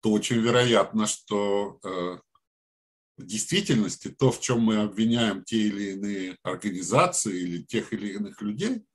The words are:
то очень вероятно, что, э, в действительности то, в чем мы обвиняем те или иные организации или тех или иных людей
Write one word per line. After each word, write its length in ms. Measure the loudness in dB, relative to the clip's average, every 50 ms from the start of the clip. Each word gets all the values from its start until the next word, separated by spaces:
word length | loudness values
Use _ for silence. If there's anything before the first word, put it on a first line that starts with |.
то 120 | 2 2 2
очень 280 | 2 2 0 0 2
вероятно, 640 | 2 4 4 4 6 6 6 4 4 4 2 0 0
что, 720 | 0 -2 -6 _ -4 -2 -2 0 0 0 0 -2 -4 -8 -12 -10
э, 360 | -8 -6 -4 -4 -4 -6 -10 _ _ _ _ _ _ _ _ _ _ _ _ _ _ _ _ _ _ _
в 80 | -20 -12
действительности 840 | -8 -6 -6 -4 0 0 0 2 2 2 2 2 0 -4 -8 -12 -14
то, 220 | -2 _ 4 4
в 100 | 4 2
чем 200 | -2 -2 0 2
мы 160 | 4 2 4
обвиняем 680 | 2 0 0 0 0 2 2 4 4 2 2 0 -2 -6
те 120 | -2 0
или 360 | 2 2 2 0 -2 -4 -6 -6
иные 460 | -6 -6 -4 -4 -4 -6 -8 -8 -8 _
организации 960 | -8 -8 -4 -6 -6 -6 -4 -4 0 2 4 2 2 0 -2 -4 -2 -4 -4 -4
или 200 | -4 -6 -8 -8
тех 300 | _ -4 -4 -4 -4 -8
или 220 | -6 -6 -6 -6
иных 280 | -6 -8 -8 -10 -8 -8
людей 420 | -8 -4 -4 -2 -2 -4 -4 -8 _ _